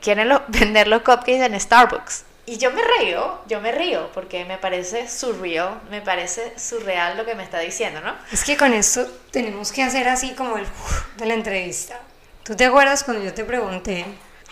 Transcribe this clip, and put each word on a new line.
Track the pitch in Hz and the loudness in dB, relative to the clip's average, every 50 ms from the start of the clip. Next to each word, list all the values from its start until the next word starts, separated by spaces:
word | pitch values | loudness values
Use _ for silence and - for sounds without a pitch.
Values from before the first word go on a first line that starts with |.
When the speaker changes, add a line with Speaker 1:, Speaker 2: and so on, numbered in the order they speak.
Speaker 1:
quieren | - 208 202 208 220 247 | 0 2 2 2 4 4
lo-, | 285 277 285 | 4 2 2
<laughs> | 233 | 0
vender | 226 240 220 208 214 214 208 214 | 2 4 4 6 6 6 6 6
los | 220 226 | 4 4
cupcakes | 226 - 247 233 - 247 254 262 254 | 6 6 6 6 6 2 2 2 2
en | 240 208 196 | 2 0 -2
Starbucks". | - - 233 240 254 - - - - - - - - - - _ - | 2 6 8 8 8 8 4 -2 -6 -10 -12 -12 -12 -16 -20 _ -16
Y | 240 233 220 | -14 -6 -2
yo | 254 254 | -2 0
me | 262 415 453 466 480 403 | 0 2 2 4 4 4
río, | 240 185 170 180 247 - - - - 202 | 2 0 0 -2 -2 -4 -6 -8 -8 -6
yo | 220 208 | -6 -4
me | 208 233 | -2 -2
río, | 254 294 349 349 233 165 160 - | -2 -2 -2 0 -2 -2 -4 -6
porque | - 190 180 185 185 175 175 | -8 -12 -10 -8 -8 -8 -8
me | 180 190 190 | -8 -8 -6
parece | - 185 180 180 180 180 220 233 247 233 | -4 -4 -4 -4 -4 -6 -6 -6 -6 -8
surreal, | - - 262 247 214 180 185 175 165 160 180 190 214 220 214 - | -8 -6 -4 -4 -4 -4 -6 -4 -2 -2 -2 -2 -6 -8 -12 -12
me | 208 208 | -12 -8
parece | 202 196 180 175 175 180 - 233 226 226 - - | -4 -4 -4 -2 -4 -6 -6 -8 -8 -10 -10 -10
surreal | - - 240 226 196 196 185 175 170 175 185 | -10 -8 -8 -6 -4 -2 -2 0 -2 -2 -2
lo | 220 220 | -4 -6
que | 233 226 | -6 -6
me | 196 | -8
está | 185 - - 170 | -8 -8 -6 -6
diciendo, | 165 170 - - 220 180 151 156 | -6 -6 -6 -6 -6 -6 -6 -8
¿no? | 170 220 - - - - | -8 -8 -10 -10 -12 -6
Speaker 2:
Es | 214 - - | -6 -4 -2
que | 285 294 285 | 0 2 4
con | 285 262 233 | 4 4 6
esto | 208 202 - - 247 247 - - - - - | 4 2 2 2 0 -2 -4 -8 -14 -18 -8
tenemos | - 262 233 214 196 202 208 - | -6 -4 -4 -4 -6 -8 -8 -6
que | - 277 | -2 -2
hacer | 262 247 233 269 240 247 | -2 0 0 0 0 2
así | 254 254 269 254 | 0 0 -2 -6
como | 247 269 262 240 220 202 | -6 -6 -6 -4 -4 -4
el | 202 - - - - - - - - - - | -6 -8 -10 -10 -4 -4 -4 -4 -4 -8 -10
de | 214 220 | -6 -4
la | 220 | -2
entrevista. | 233 226 214 226 196 185 180 180 175 - - - 240 240 - - - _ _ - - - | -2 -2 -2 -2 -4 -4 -4 -6 -8 -8 -10 -10 -14 -16 -18 -20 -20 _ _ -20 -20 -16
¿Tú | - - 214 | -12 -8 0
te | 240 254 | 2 4
acuerdas | 254 247 277 277 269 277 269 | 6 8 6 6 6 4 2
cuando | - 254 233 208 196 | 0 -2 -4 -4 -4
yo | 185 | -6
te | - 220 220 | -6 -8 -6
pregunté, | 214 247 247 220 190 185 180 180 220 190 175 180 202 202 - - - - - - - | -4 -4 -4 -2 -4 -6 -6 -6 -6 -6 -6 -6 -8 -12 -16 -20 -20 -20 -20 -20 -14